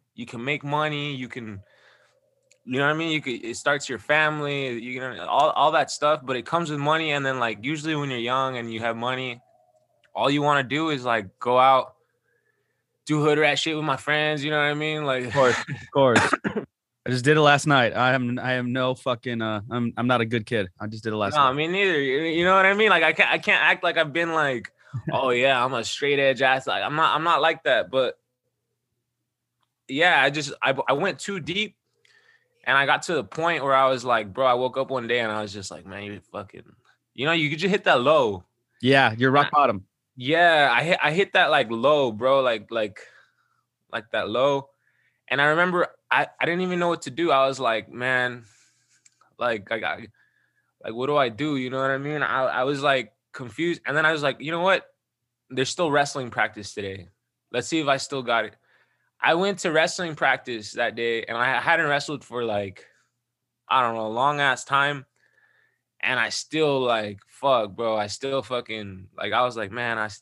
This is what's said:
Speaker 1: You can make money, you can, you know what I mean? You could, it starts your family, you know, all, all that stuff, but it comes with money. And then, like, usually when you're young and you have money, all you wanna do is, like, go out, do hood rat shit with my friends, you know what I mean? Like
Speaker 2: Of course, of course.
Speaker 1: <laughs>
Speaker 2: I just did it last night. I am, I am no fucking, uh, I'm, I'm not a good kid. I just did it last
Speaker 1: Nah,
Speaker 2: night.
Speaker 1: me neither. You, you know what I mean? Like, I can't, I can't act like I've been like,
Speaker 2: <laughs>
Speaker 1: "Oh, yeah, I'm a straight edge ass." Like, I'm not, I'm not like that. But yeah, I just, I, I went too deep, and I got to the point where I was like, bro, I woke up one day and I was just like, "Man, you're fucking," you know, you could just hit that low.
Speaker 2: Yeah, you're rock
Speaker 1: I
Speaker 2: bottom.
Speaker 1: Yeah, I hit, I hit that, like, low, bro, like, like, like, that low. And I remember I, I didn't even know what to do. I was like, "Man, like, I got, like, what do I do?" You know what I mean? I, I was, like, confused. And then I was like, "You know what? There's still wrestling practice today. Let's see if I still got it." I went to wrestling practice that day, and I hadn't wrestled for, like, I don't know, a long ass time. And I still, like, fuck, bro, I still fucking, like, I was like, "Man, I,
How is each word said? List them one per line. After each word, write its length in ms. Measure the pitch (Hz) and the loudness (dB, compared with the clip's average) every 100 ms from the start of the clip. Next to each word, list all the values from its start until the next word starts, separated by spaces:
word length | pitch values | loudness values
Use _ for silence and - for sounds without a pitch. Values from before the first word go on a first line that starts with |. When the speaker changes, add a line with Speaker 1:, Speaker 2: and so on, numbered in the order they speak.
| _ - | _ -16
Speaker 1:
You 100 | 120 | -14
can 180 | 120 | -8
make 200 | 131 151 | -6 -6
money, 520 | 143 151 151 147 147 131 | -4 -2 -2 -4 -8 -8
you 120 | 123 | -10
can, 340 | 127 110 98 - _ _ _ _ _ _ _ _ _ - | -12 -12 -14 -18 _ _ _ _ _ _ _ _ _ -6
you 140 | 127 | -2
know 60 | 143 | 0
what 80 | 156 | 0
I 20 | |
mean? 140 | 165 | -2
You 100 | 156 | -4
could, 220 | 127 117 110 | -4 -8 -8
it 120 | 123 | -6
starts 320 | 143 147 - | -2 -2 -4
your 100 | 113 | -8
family, 800 | - 151 151 151 143 139 135 117 | 0 2 2 -2 -4 -4 -6 -6
you 200 | 123 127 | -8 -10
know, 240 | 131 101 85 | -10 -10 -2
all, 240 | 135 151 | 2 2
all 200 | - 147 | 4 2
that 180 | 160 135 | 2 0
stuff, 300 | - 151 151 131 | 0 0 0 -2
but 100 | 127 | -6
it 80 | - | -2
comes 260 | 170 156 | -2 -2
with 80 | 147 | -2
money. 320 | 147 160 156 | 0 0 0
And 140 | 143 135 | -2 -2
then, 140 | 131 | -2
like, 200 | 117 107 | -2 -4
usually 320 | 131 156 156 147 | -6 -6 -4 -4
when 140 | 143 | -4
you're 80 | 123 | -4
young 380 | 117 131 131 127 | -2 0 -2 -4
and 160 | 117 | -8
you 60 | 110 | -4
have 160 | 117 117 | -4 -4
money, 440 | 123 127 127 120 _ _ _ _ _ _ _ 95 | -4 -4 -6 -12 _ _ _ _ _ _ _ -2
all 140 | 127 | 0
you 100 | 143 | 2
wanna 220 | 147 143 | 2 2
do 260 | 120 143 160 | 2 -2 -2
is, 160 | 139 123 | -2 0
like, 340 | 113 101 - | 0 -2 -6
go 200 | 123 127 | 2 6
out, 360 | 131 131 - _ _ _ _ _ _ _ _ _ _ _ - | 6 6 2 _ _ _ _ _ _ _ _ _ _ _ -2
do 160 | 151 | 2
hood 160 | 147 147 | 4 4
rat 200 | 147 139 | 4 2
shit 160 | 160 156 | -2 -2
with 100 | 151 | -2
my 120 | 131 | -2
friends, 460 | - 151 151 151 | 0 0 0 -2
you 80 | 147 | -2
know 60 | 151 | 0
what 60 | 147 | 0
I 100 | 147 | 0
mean? 300 | 156 151 143 | -4 -4 -2
Like 200 | 127 123 | -2 -2
Speaker 2:
Of 60 | |
course, 240 | 135 127 113 - 131 | 2 4 2 -4 -10
of 80 | - | -4
course. 420 | 139 131 113 - - | 4 6 6 4 0
Speaker 1:
<laughs> 220 | - 214 - _ _ _ 123 | -4 -6 -10 _ _ _ -4
Speaker 2:
I 40 | |
just 140 | 123 131 | 0 4
did 120 | 156 | 6
it 40 | |
last 260 | 147 143 151 | 6 4 4
night. 260 | 135 117 113 | 4 4 2
I 180 | 127 | 2
am, 260 | 127 120 123 | 2 -2 -4
I 140 | 123 | -2
am 200 | 127 123 | -2 -2
no 220 | 127 127 123 | -2 -2 -2
fucking, 460 | 135 117 127 117 | -4 -4 -4 -4
uh, 200 | 110 107 113 | -4 -4 -6
I'm, 240 | 120 117 - | -4 -4 -2
I'm 100 | 123 | 2
not 140 | 123 | 2
a 40 | 113 | 2
good 200 | 120 107 | -2 -2
kid. 240 | 113 90 - | -2 -4 -6
I 80 | 107 | -10
just 160 | 110 | -8
did 100 | 110 | -6
it 40 | 107 | -2
last 160 | 98 | 0
Speaker 1:
Nah, 180 | 147 131 | 2 2
Speaker 2:
night. 20 | |
Speaker 1:
me 140 | 143 160 | 2 -2
neither. 320 | 190 196 151 | 0 0 0
You, 220 | 139 139 | 0 0
you 200 | 165 165 175 | 0 2 4
know 100 | 190 | 6
what 100 | 190 | 6
I 80 | |
mean? 160 | 202 214 | 4 4
Like, 140 | 175 | 4
I 100 | 160 | 4
can't, 160 | 160 139 | 2 2
I 60 | 160 | 0
can't 220 | 208 185 | 0 2
act 220 | 156 185 | 2 2
like 140 | 175 165 | 0 0
I've 160 | 156 | 0
been 200 | 160 170 | 0 0
like, 380 | 160 143 120 113 _ _ | 0 0 -2 -8 _ _
Speaker 2:
<laughs> 180 | 120 - | -10 -4
Speaker 1:
"Oh, 180 | 110 135 | -2 0
yeah, 320 | 123 135 127 | 2 4 4
I'm 100 | 127 | 0
a 100 | 123 | -2
straight 360 | 110 - 143 139 | -6 -4 0 2
edge 220 | 135 123 | 2 4
ass." 260 | 131 131 131 | 2 2 0
Like, 160 | 98 | -2
I'm 120 | 98 151 | -2 0
not, 200 | 151 147 | 2 2
I'm 80 | |
not 180 | 170 151 | 2 2
like 220 | 160 165 | 2 0
that. 260 | 151 117 90 | 2 0 0
But 300 | 131 123 - _ _ _ _ _ _ _ _ _ _ _ _ _ _ _ _ - | 0 -2 -4 _ _ _ _ _ _ _ _ _ _ _ _ _ _ _ _ -8
yeah, 320 | 135 180 151 | 0 4 4
I 80 | 139 | 4
just, 240 | 151 143 - | 2 -6 -2
I, 140 | 131 131 127 | -2 0 0
I 60 | |
went 260 | 139 190 135 | 0 0 -4
too 200 | - 196 | -8 -8
deep, 380 | 139 190 208 _ _ _ _ _ _ _ _ _ | -6 -6 -6 _ _ _ _ _ _ _ _ _
and 140 | - 135 | 0 2
I 80 | 135 | 4
got 180 | 139 | 0
to 120 | - 156 | 0 -4
the 80 | |
point 400 | 98 156 165 160 | -4 -4 -2 0
where 120 | 135 135 | 2 4
I 120 | 135 | 4
was 160 | 127 123 | 2 0
like, 280 | 113 104 | 0 -2
bro, 120 | 110 131 | 0 2
I 80 | 123 | 2
woke 220 | 127 131 | 0 -4
up 120 | 131 | -4
one 180 | 127 117 | -4 -2
day 120 | 120 | -2
and 120 | 113 | -2
I 100 | 107 | -4
was 120 | 104 | -6
just 180 | 101 92 | -10 -14
like, 140 | 80 95 | -14 -16
"Man, 180 | 98 | -14
you're 180 | 101 104 | -12 -14
fucking," 420 | _ 101 95 - - _ _ _ _ | _ -14 -14 -18 -20 _ _ _ _
you 120 | - 147 | -6 -2
know, 80 | |
you 160 | 170 151 | 0 0
could 100 | 156 | -2
just 120 | 185 | -2
hit 140 | 202 196 | 0 4
that 160 | 139 | 4
low. 440 | 131 156 113 92 - _ _ - | 4 4 2 -2 -10 _ _ -2
Speaker 2:
Yeah, 320 | 123 135 120 113 | 4 6 4 2
you're 140 | 131 | 2
rock 160 | 143 - | 4 4
Speaker 1:
I 40 | |
Speaker 2:
bottom. 360 | 147 135 101 - _ _ 127 | 4 2 0 -8 _ _ -10
Speaker 1:
Yeah, 540 | 127 160 175 156 139 | -2 4 6 6 4
I 100 | 120 | 4
hit, 160 | 160 - | 2 2
I 80 | 147 | 2
hit 200 | 170 190 | 0 2
that, 180 | 190 151 | 4 4
like, 180 | 147 113 | 4 2
low, 400 | 113 135 151 127 | 2 4 4 2
bro, 300 | 107 127 135 | 0 2 4
like, 300 | 127 110 - | 2 -2 -4
like, 300 | 113 107 - - - _ _ _ _ _ _ _ | -4 -4 -6 -20 -20 _ _ _ _ _ _ _
like, 200 | 113 107 | -10 -6
that 180 | 110 95 | -4 -2
low. 400 | 120 143 139 135 _ _ _ _ _ - | 0 2 0 -4 _ _ _ _ _ -4
And 120 | 135 | 0
I 60 | 147 | 2
remember 400 | 160 180 175 - - - | 4 2 0 -2 -6 -2
I, 160 | 131 180 - | 0 0 -2
I 40 | 143 | -2
didn't 160 | 175 | -2
even 180 | 185 180 | -2 -2
know 100 | 175 | -2
what 140 | 160 | -2
to 80 | 135 | -6
do. 200 | 127 170 | -4 2
I 160 | 135 135 | 2 2
was 120 | 127 | 0
like, 300 | 120 110 - | -2 -2 -4
"Man, 540 | 117 127 127 123 120 110 _ _ _ _ _ _ _ _ - | -6 -2 0 -2 -6 -18 _ _ _ _ _ _ _ _ -6
like, 320 | 120 107 98 | -4 -4 -4
I 80 | - | -6
got, 200 | 80 92 107 _ _ _ _ _ _ _ | -4 -6 -12 _ _ _ _ _ _ _
like, 100 | - 113 | -10 -6
what 120 | 131 | -2
do 100 | 147 | 0
I 120 | 123 | 0
do?" 280 | 110 151 139 | -2 -4 -4
You 120 | 127 | -4
know 100 | 131 | -4
what 100 | 135 | -2
I 60 | 135 | -4
mean? 240 | 143 151 | -4 -4
I, 200 | 110 131 131 | -2 -2 -2
I 180 | 120 131 | -2 -2
was, 180 | 139 | 0
like, 300 | 143 135 120 _ _ | 0 0 -2 _ _
confused. 480 | - 123 151 170 156 123 | -16 -12 -4 -4 -4 -4
And 100 | 147 | 0
then 80 | 156 | 2
I 60 | |
was 100 | 156 | 2
like, 180 | 143 123 | -2 -2
"You 100 | 147 | -6
know 100 | 170 | -2
what? 260 | 190 185 - _ _ _ _ _ - | 0 0 -2 _ _ _ _ _ -8
There's 180 | 131 131 | -4 -4
still 220 | - 165 | -2 0
wrestling 400 | 143 143 143 120 | 2 0 -4 -6
practice 420 | 120 107 107 101 | -2 -4 -4 -14
today. 360 | - 98 95 87 _ _ _ _ | -10 -10 -10 -16 _ _ _ _
Let's 160 | 123 - | -6 -2
see 100 | 160 | -2
if 80 | 139 | 0
I 80 | 139 | 0
still 260 | - 139 | -2 -6
got 220 | 120 117 107 | 0 0 -2
it." 120 | _ _ _ _ _ _ - | _ _ _ _ _ _ -2
I 140 | 127 165 | 0 2
went 240 | 196 196 | 0 -2
to 120 | 180 | 0
wrestling 440 | 156 175 - 170 147 | 2 0 -2 -8 -2
practice 580 | 143 131 - 113 104 | 0 0 -4 -10 -8
that 220 | 117 113 113 | -4 -4 -2
day, 300 | 117 113 - | -2 -2 -4
and 120 | 117 | -2
I 220 | 127 120 | 0 0
hadn't 260 | 151 165 151 | 0 0 2
wrestled 360 | 143 151 139 - | -2 -4 -10 -8
for, 180 | 123 117 | -6 -4
like, 400 | 104 98 - - _ _ _ _ _ _ _ - | -4 -6 -12 -20 _ _ _ _ _ _ _ -2
I 120 | 131 | 0
don't 140 | 117 113 | 0 -2
know, 120 | 110 | -4
a 20 | |
long 300 | 113 139 147 | 0 0 2
ass 240 | 139 127 - | 0 -2 -2
time. 400 | 139 143 143 131 _ _ _ _ _ _ _ _ - | 0 0 -2 -12 _ _ _ _ _ _ _ _ -8
And 180 | 110 127 | -4 -2
I 100 | 107 | -2
still, 520 | - - 156 151 135 | -4 -6 -2 0 0
like, 380 | 123 113 104 101 _ | 0 -2 -4 -10 _
fuck, 460 | - 139 123 104 92 | -4 0 2 0 -4
bro, 220 | 113 110 | -2 -2
I 100 | 104 | -4
still 360 | - 135 135 | -6 -4 -4
fucking, 640 | - 123 123 110 101 95 95 - | -4 -6 -6 -10 -12 -14 -16 -10
like, 160 | 104 | -2
I 100 | 113 | 0
was 140 | 123 113 | 0 -2
like, 140 | 98 | -8
"Man, 260 | 120 120 113 | -6 -4 -4
I, 100 | 107 107 | -6 -8